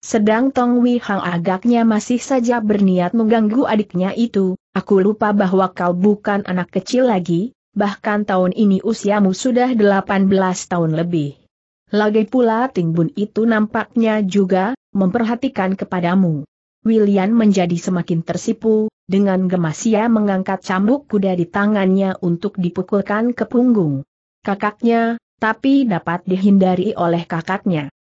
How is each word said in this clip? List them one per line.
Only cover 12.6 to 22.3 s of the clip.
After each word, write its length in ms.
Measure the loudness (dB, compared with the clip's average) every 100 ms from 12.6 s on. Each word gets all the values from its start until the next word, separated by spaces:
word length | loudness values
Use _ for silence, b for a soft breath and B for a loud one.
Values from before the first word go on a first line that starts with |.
| -2
Ting 240 | -2 -2 0
Bun 160 | -2 -2
itu 240 | -4 0
nampaknya 800 | 0 2 0 -4 -4 -2 0 0
juga 560 | 0 0 2 0 0 -4 _ -2
memperhatikan 800 | 0 0 -2 -2 -4 -2 -4 -4
kepadamu. 720 | -4 -4 0 2 2 0 -6 _ _ _ 0
William 480 | 2 4 2 2 2
menjadi 400 | 4 2 0 -2
semakin 480 | -2 -4 -2 -4
tersipu, 640 | -2 -6 -4 -2 0 0 0 _
dengan 480 | -4 0 2 0 0
gemas 320 | -2 -2 -2
ia 240 | 0 0 2
mengangkat 560 | 2 2 -2 -2 -6
cambuk 480 | -4 -2 2 0 0
kuda 240 | -2 0 -2
di 80 |
tangannya 720 | -2 0 0 2 2 2 0 -2
untuk 320 | -2